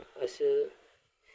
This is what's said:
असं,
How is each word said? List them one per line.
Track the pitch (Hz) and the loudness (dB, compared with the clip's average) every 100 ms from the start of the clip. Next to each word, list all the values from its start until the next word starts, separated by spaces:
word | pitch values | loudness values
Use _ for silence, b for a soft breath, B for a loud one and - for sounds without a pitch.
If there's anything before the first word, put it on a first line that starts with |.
| - - | -16 -8
असं, | 123 - 143 143 - - - _ _ _ b | -6 0 2 2 0 -6 -20 _ _ _ b